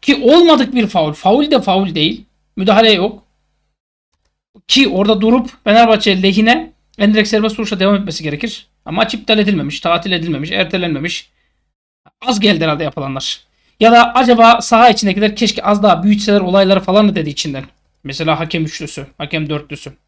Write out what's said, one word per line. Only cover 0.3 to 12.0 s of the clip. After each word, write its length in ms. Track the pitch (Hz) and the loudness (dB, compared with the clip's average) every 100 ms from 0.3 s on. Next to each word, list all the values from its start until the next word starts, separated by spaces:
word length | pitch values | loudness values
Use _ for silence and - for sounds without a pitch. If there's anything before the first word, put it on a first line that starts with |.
| 320 339 294 247 | 6 6 4 2
bir 120 | 247 220 | 0 -2
faul, 260 | 190 156 | 0 -2
faul 380 | 151 185 233 294 | -2 0 0 2
de 100 | 277 | 0
faul 340 | 185 190 196 | 0 -2 -2
değil, 300 | 156 156 160 - _ _ - | -2 -2 -4 -14 _ _ -6
müdahale 360 | 190 202 226 | 0 4 4
yok. 300 | 202 196 214 _ _ _ _ _ _ _ _ _ _ _ _ _ 220 _ | 2 -2 -6 _ _ _ _ _ _ _ _ _ _ _ _ _ _ _
Ki 200 | - 269 | 0 0
orada 320 | 185 202 214 | 0 0 2
durup 300 | 220 247 240 - | 2 0 0 -8
Fenerbahçe 580 | - 214 233 214 214 190 | 0 4 4 4 0 0
lehine 500 | 190 190 220 262 330 _ _ _ | 0 0 2 0 -4 _ _ _
endirekt 300 | 202 214 208 | 0 2 0
serbest 300 | 214 220 214 | 0 -2 -4
vuruşa 220 | 214 202 | -8 -2
devam 140 | 190 | 0
etmesi 280 | 202 196 156 | 0 -2 -8
gerekir. 440 | 156 147 233 - _ _ | -8 -8 -10 -12 _ _
Ama 120 | - 170 | -10 -4
maç 180 | 220 | -4
iptal 240 | 226 - 214 | -6 -4 0
edilmemiş, 420 | 208 190 139 - | 0 -2 -4 -6
tatil 320 | 175 170 190 | -4 -4 -2
edilmemiş, 400 | 180 170 143 156 | -6 -4 -6 -6
ertelenmemiş. 800 | 190 190 190 175 143 143 - - _ _ _ _ _ _ _ | -6 -4 -4 -6 -6 -8 -10 -16 _ _ _ _ _ _ _